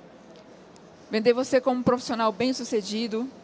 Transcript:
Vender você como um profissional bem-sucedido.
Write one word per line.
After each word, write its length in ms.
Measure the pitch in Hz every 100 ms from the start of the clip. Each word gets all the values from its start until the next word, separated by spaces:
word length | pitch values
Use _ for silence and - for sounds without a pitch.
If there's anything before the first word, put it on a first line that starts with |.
| - - - - - - - - - - -
Vender 240 | 214 220
você 260 | 240 262 262
como 200 | 262 254
um 20 |
profissional 500 | 247 247 - 226 226
bem-sucedido. 960 | 196 254 262 240 226 196 214 233 220 262 -